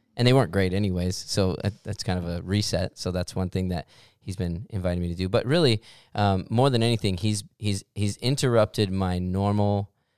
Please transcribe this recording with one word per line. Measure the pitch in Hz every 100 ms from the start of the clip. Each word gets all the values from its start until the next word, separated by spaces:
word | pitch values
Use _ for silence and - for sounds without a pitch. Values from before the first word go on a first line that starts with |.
| _ -
and | 120
they |
weren't | 131 92
great | 98 92
anyways, | 95 104 90 90 -
so | - - 92 78
that, | - -
that's | - -
kind | - 90
of | 85
a | 85
reset. | 87 104 - 87 92 -
So | 92
that's | 90 87 95
one | 92
thing | 92 92
that | 85 - - - _
he's | - 92
been | 87 85 123
inviting | 104 90 87
me | 87
to |
do. | 85 92
But | 117 120
really, | 165 143 107 - - _
um, | - 101 95 -
more | 113 139
than | 120
anything, | 117 117 104 90
he's, | 107 104 - -
he's, | 104 98 -
he's | - 104 -
interrupted | 120 139 135 117 107 - 101
my | 95 92 90
normal, | 90 95 101 104 104 101 98 _ _